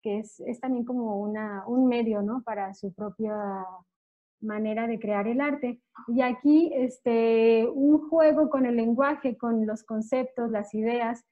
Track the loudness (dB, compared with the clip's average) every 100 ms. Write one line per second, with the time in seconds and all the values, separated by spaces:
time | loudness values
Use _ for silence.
0 | -6 -8 -8 -14 -12 -8 -4 -4 -4 -4
1 | -4 -4 -4 -6 -8 -10 -2 2 2 2
2 | 0 0 -2 -4 -6 -6 -8 -8 -12 -8
3 | -12 -6 -6 -4 -6 -8 -10 -14 _ _
4 | _ _ _ _ -8 -4 -4 -2 -4 -4
5 | -2 -2 -2 -2 -2 -2 -6 -8 _ -18
6 | -4 0 0 0 6 6 6 0 -2 -2
7 | 0 2 4 6 6 6 2 2 4 4
8 | 4 4 6 6 2 2 2 2 2 2
9 | 2 0 -4 -4 -2 0 -2 -4 -6 -6
10 | -2 -2 -2 -6 -4 -4 -4 -4 -2 0
11 | -2 -6 _